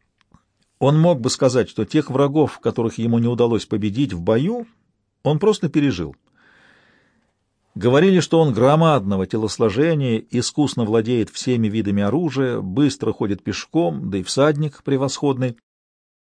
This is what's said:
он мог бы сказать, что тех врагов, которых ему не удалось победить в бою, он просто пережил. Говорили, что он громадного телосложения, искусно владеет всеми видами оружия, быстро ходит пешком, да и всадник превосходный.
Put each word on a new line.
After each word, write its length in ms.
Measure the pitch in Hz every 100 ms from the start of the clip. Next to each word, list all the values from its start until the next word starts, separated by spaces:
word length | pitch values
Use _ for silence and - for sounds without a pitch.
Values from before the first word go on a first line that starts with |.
| _ _ _ _ _ _ _ _
он 200 | 135 151
мог 220 | 175 147
бы 80 | 123
сказать, 400 | - 135 123 98
что 160 | -
тех 240 | 104 151 147
врагов, 500 | 131 143 151 135 -
которых 360 | 117 113 113 113
ему 220 | 117 117
не 100 | 117
удалось 380 | 117 120 107 -
победить 480 | 107 104 107 143
в 80 | 85
бою, 440 | 87 113 175 240 233 _ _ _ _ _
он 140 | 139 151
просто 300 | 208 208 151
пережил. 480 | 151 143 90 76 - _ _ _ _ _ _ _ _ _ _ _ _ _ _ _
Говорили, 460 | - 113 139 190 185
что 200 | - 165
он 140 | 156
громадного 720 | 107 127 156 165 139 98 98 92
телосложения, 1000 | 113 107 - 113 104 165 156 131 113 -
искусно 540 | 120 117 - 139 -
владеет 440 | 107 113 110 123 101
всеми 400 | - 131 120 110
видами 340 | 110 101 101
оружия, 580 | 101 143 165 131 127 117
быстро 520 | 95 104 147 - 113
ходит 320 | - 110 98
пешком, 640 | - 98 - 160 170 151 98
да 100 | 98
и 40 |
всадник 600 | 92 131 147 147 151 -
превосходный. 720 | - 135 135 - 143 123 127 117 _ _ _ _ _ _ _